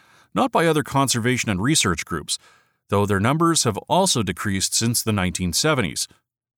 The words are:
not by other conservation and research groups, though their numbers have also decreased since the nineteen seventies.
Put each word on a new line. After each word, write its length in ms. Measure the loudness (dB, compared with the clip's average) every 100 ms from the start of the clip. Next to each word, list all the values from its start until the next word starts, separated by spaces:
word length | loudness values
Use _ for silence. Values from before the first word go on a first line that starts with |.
| _ _ _ -2
not 160 | 0
by 160 | 2 2
other 160 | 2
conservation 680 | 0 0 0 0 0 0 -2
and 100 | 0
research 460 | 2 2 2 -2 -4
groups, 320 | -8 -6 -10 -10 _ _ _ _
though 180 | 0 2
their 120 | 2
numbers 440 | 2 2 2 2
have 140 | 0 -2 0
also 320 | 0 2 0
decreased 540 | -2 -4 -2 -2 -2 0
since 260 | 0 0
the 100 | 0
nineteen 400 | 0 0 -2 -2
seventies. 560 | 0 0 0 -2 -6 -10 _ _ _ _